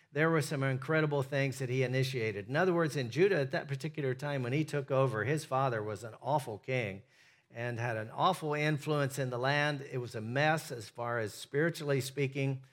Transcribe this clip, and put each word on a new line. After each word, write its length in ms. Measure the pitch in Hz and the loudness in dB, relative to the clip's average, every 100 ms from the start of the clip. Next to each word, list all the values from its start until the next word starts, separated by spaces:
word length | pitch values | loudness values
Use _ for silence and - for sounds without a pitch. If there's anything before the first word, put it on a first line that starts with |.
| _ | _
there 180 | 143 160 | 0 4
were 120 | 160 | 4
some 220 | 156 147 | 2 0
incredible 600 | 135 127 131 160 156 147 | 0 0 0 2 2 2
things 360 | 135 139 135 127 | 0 0 0 -2
that 100 | 127 | -2
he 140 | 127 | 0
initiated. 680 | 127 131 131 135 110 101 101 | 2 2 0 0 -2 -2 -2
In 80 | 143 | 2
other 160 | 185 | 4
words, 240 | 170 160 147 | 4 2 0
in 140 | 120 | -2
Judah 280 | 135 196 175 | 2 4 4
at 120 | 135 | 0
that 180 | 165 147 | -2 -4
particular 440 | 139 160 156 135 | -6 -6 -2 -2
time 300 | 127 147 143 | -2 -2 -2
when 80 | 120 | 0
he 140 | 147 151 | 0 0
took 260 | 147 131 | -2 2
over, 320 | 135 135 107 | 4 4 2
his 220 | 107 151 - | 2 0 0
father 360 | 131 135 113 | 2 2 2
was 220 | 107 101 | -2 -6
an 120 | 113 - | -8 -8
awful 360 | 127 147 135 104 | 0 0 0 -6
king 460 | - 131 107 95 - _ - _ _ 120 | -4 -2 -2 -6 -12 _ -20 _ _ -6
and 240 | 120 117 | -4 -2
had 160 | 120 110 | -2 -2
an 140 | 110 | -4
awful 420 | - 170 180 156 147 | 0 0 2 -2 0
influence 640 | 151 151 151 147 135 135 | 2 0 0 0 0 -2
in 120 | 131 | -4
the 80 | 120 | 0
land. 480 | 131 147 147 143 - | 2 2 2 -2 -4
It 100 | 131 | -6
was 160 | 117 117 | -6 -6
a 60 | |
mess 500 | 110 131 156 156 - | -2 2 2 2 -2
as 180 | 120 104 | -10 -10
far 300 | - 120 120 | -8 -4 -2
as 140 | 107 | -2
spiritually 680 | - - 143 160 156 147 139 | -6 -4 0 0 0 0 0
speaking 580 | 131 - 135 139 135 131 - | 0 -2 -2 0 -2 -2 -8